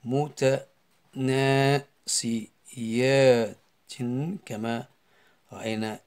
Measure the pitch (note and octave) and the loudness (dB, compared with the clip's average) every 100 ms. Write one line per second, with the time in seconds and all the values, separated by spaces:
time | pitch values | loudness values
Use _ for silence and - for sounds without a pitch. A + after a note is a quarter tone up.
0 | A2+ C3+ D3 - C3+ C3+ - _ _ _ | -4 -4 -4 0 0 0 -6 _ _ _
1 | _ - C3 C3 C3+ C3+ C#3 C#3 - _ | _ -6 -2 2 2 4 4 2 -2 _
2 | - - A#2+ A2+ G#2 _ _ - A2+ A2+ | -6 -4 -2 -6 -8 _ _ -10 -4 0
3 | B2+ C3+ C3 A#2+ A2 - _ _ _ - | 2 6 6 6 2 -6 _ _ _ -8
4 | B2 B2+ D#3 F#3+ - G#2+ A2+ A#2 C3 _ | -4 -4 -4 -8 -10 -8 -6 -6 -8 _
5 | _ _ _ _ _ F#2+ A2+ A2 A2 G#2+ | _ _ _ _ _ -10 -6 -4 -6 -8